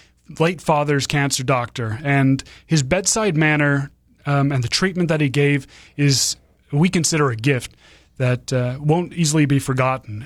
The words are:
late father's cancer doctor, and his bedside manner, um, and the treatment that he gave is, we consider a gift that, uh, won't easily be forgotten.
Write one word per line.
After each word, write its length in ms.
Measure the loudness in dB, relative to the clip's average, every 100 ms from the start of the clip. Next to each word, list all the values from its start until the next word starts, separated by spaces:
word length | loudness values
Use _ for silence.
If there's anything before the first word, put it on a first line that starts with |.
| -20 _ -12 -2
late 220 | -2 -2
father's 480 | 0 0 2 0 0
cancer 340 | 0 0 -2
doctor, 560 | -2 -2 -4 -6 -6 -4
and 400 | 0 2 2 2 -4 -16
his 200 | -2 0
bedside 520 | 0 -2 0 0 0 2
manner, 540 | 2 2 2 0 -4 _ _ _
um, 280 | -2 0 0
and 100 | 0
the 60 | -2
treatment 400 | -2 -2 0 0
that 120 | 0
he 80 | 0
gave 380 | 2 2 2 -4 -18 -12 -2
is, 400 | 0 2 -2 -6 _ _ _
we 180 | 0 0
consider 400 | 0 0 0 0
a 60 |
gift 400 | 0 0 0 -4 _ -20 -20 _ -4
that, 340 | -2 -2 -2
uh, 260 | -2 -2 -2
won't 360 | 0 0 0
easily 320 | -2 0 2 2
be 120 | 2
forgotten. 640 | 0 -2 -2 -2 -8 -12